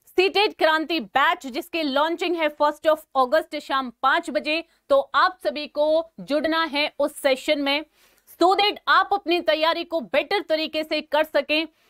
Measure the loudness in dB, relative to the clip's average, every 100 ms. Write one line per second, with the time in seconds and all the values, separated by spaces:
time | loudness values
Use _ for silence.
0 | _ 0 2 2 0 2 2 2 0 -4
1 | -2 0 2 0 -6 -10 -8 -4 -2 0
2 | 0 -2 -4 -2 -2 0 -2 0 0 0
3 | -2 -2 0 0 -2 -8 -6 -4 -4 -2
4 | 0 0 0 -4 -2 -4 -6 _ 0 0
5 | 2 2 2 0 -6 -6 -6 -2 2 2
6 | -2 -10 -4 -2 0 -2 -2 -2 -4 -2
7 | -4 -2 -2 0 0 -2 0 -2 -4 _
8 | _ _ _ 0 2 4 2 0 2 2
9 | 4 0 0 0 0 0 0 -2 -4 -6
10 | -2 -4 0 -2 -2 -2 -2 -4 -4 -4
11 | -2 0 0 -2 0 -2 -2 _ _